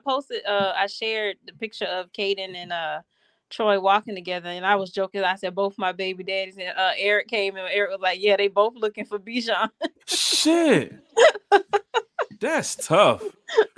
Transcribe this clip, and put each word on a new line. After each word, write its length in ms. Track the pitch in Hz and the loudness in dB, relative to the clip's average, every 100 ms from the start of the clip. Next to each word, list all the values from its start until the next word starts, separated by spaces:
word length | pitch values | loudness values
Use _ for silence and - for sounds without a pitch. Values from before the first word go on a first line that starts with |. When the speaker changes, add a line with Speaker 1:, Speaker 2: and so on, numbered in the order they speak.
Speaker 1:
posted, 400 | 277 269 - 233 202 | -2 -4 -4 -8 -2
uh, 260 | 202 196 190 | 0 0 0
I 100 | 196 | -2
shared 500 | - 220 220 208 180 185 | -4 -6 -4 -4 -6 -16
the 60 | |
picture 320 | 175 220 - | -12 -12 -8
of 280 | 180 185 180 | -6 -6 -8
Caden 420 | - 196 196 190 180 | -6 -4 -4 -6 -12
and, 160 | 175 | -8
uh, 280 | 170 156 156 - _ _ _ _ | -6 -6 -8 -12 _ _ _ _
Troy 300 | - 214 196 | 0 2 4
walking 380 | 190 208 220 190 | 4 2 0 -10
together, 320 | 180 180 175 | -8 -8 -8
and 180 | 180 190 | -4 0
I 80 | |
was 160 | 202 185 | 0 0
joking. 320 | 196 190 196 | -4 -4 0
I 140 | 185 196 | -2 -2
said, 180 | 185 | -4
"Both 240 | 180 196 - | -2 -4 -2
my 140 | 185 | -4
baby 320 | 180 190 185 | -2 -6 -6
daddies," 320 | 185 190 190 196 | -6 -4 -6 -8
and, 180 | 180 - | -6 0
uh, 140 | 185 156 | 0 2
Eric 300 | 202 208 208 | 2 2 0
came, 260 | 220 196 | -2 -2
and 140 | 190 185 | -4 -4
Eric 220 | 202 196 | -2 -2
was 80 | 190 | 0
like, 180 | 185 185 | -2 0
"Yeah, 160 | 208 196 | 2 2
they 120 | 202 | 2
both 260 | 190 220 | 2 2
looking 300 | 240 214 214 | 0 -6 -6
for 160 | - 208 | -10 -10
Bijan." 500 | 196 240 233 190 214 - 320 | -6 -6 -2 -2 -2 -4 -10
<laughs> 180 | - - | -10 -6
Speaker 2:
Shit. 840 | 349 - - 302 339 320 175 104 - _ 440 605 427 - 392 - 403 - 453 - - 453 - | -2 0 2 2 4 4 2 0 -10 _ 4 4 4 2 2 4 -4 -2 -6 -6 -8 -8 -4
That's 340 | 269 311 - | -2 -2 -2
tough. 480 | - - 165 170 101 440 - - 587 - | -6 2 6 6 4 -4 -12 -2 0 2